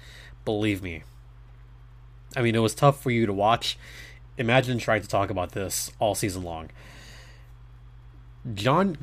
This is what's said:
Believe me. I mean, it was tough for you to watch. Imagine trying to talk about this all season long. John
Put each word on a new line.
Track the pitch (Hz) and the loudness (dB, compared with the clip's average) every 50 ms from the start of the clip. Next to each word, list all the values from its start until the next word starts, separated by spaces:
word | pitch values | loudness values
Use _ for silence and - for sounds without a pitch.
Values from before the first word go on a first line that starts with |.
| - - - - - - - - - | -18 -20 -18 -18 -18 -18 -18 -8 -4
Believe | 123 110 104 107 107 101 92 95 | -2 0 2 2 2 2 0 -2
me. | 92 82 78 76 - - - - - - - - - - - - - - - - - - - - - - - - - - | -6 -8 -10 -12 -16 -20 -20 -20 -20 -20 -20 -20 -20 -20 -20 -20 -20 -20 -20 -20 -20 -20 -20 -20 -20 -20 -20 -18 -8 -4
I | 131 120 | 0 2
mean, | 117 110 | 2 4
it | 113 | 4
was | 113 110 - | 2 2 4
tough | - 147 143 139 - | 6 6 6 6 6
for | - 135 | 2 0
you | 120 117 113 | 2 2 2
to | 101 98 | 2 2
watch. | 98 101 107 117 117 - - - - - - - - - - - - - - - | 4 4 4 4 4 2 -2 -6 -6 -10 -18 -18 -16 -16 -18 -18 -20 -20 -10 -6
Imagine | - 123 113 120 135 120 123 127 117 | -2 2 4 4 4 4 4 0 -2
trying | - - 110 104 98 | 0 2 2 2 0
to | - | 0
talk | - 101 98 95 | 0 0 2 0
about | 101 95 90 - - | 0 -2 -4 -4 -4
this | 107 98 90 - - - - - - | -6 -4 -4 -4 -4 -6 -6 -4 0
all | 123 107 98 | 0 0 2
season | - - 104 90 92 90 | 0 0 -2 -2 -4 -6
long. | 85 82 80 80 78 - - - - - - - - - - - - - - - - - - - - - - - - - - - - - - - - - - - 120 110 | -6 -8 -8 -10 -12 -16 -18 -20 -20 -20 -18 -18 -18 -18 -18 -18 -20 -20 -20 -20 -20 -20 -20 -20 -20 -20 -20 -20 -20 -20 -20 -20 -20 -20 -20 -20 -20 -18 -14 -10 -8 -4
John | 98 101 127 143 175 196 196 160 - | 0 2 4 4 4 4 2 0 -2